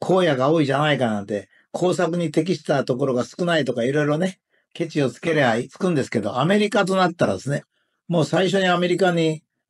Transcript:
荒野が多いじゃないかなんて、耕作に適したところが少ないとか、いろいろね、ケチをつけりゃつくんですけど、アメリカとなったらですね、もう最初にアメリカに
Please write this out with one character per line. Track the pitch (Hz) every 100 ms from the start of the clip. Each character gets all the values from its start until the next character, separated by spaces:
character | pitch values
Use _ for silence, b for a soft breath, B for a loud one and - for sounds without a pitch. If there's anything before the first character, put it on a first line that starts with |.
荒 | - -
野 | 175 131
が | 135
多 | 165
い | 139
じ |
ゃ | 139
な | 151
い | 135
か | 120
な | 104
ん | 101
て、 | 104 - b b
耕 | - 180
作 | 160 170 175
に | 165
適 | 156 160 170
し |
た | - 143
と | 123 127
こ | 139
ろ |
が | 123
少 | 117 -
な | 175 165
い |
と | 131
か、 | 120
い | 120
ろ | 147
い | 147
ろ | 151
ね、 | 185 - _ _ _
ケ | - 165
チ | 156
を | 131
つ | -
け | 170
り | 156
ゃ | 131 113 131
つ | -
く | 185
ん |
で | 156
す | 113
け | 120
ど、 | 101 120
ア |
メ | 151 208
リ | 208
カ | 202
と | 185 190
な | 180
っ |
た | 170 -
ら |
で | 95
す | 131
ね、 | 143 - _ _ _ -
も | 170
う |
最 | 151 165 190
初 | 196
に | 180
ア | 175
メ | 180
リ | 180
カ | 185
に | 170 160 156 - _ _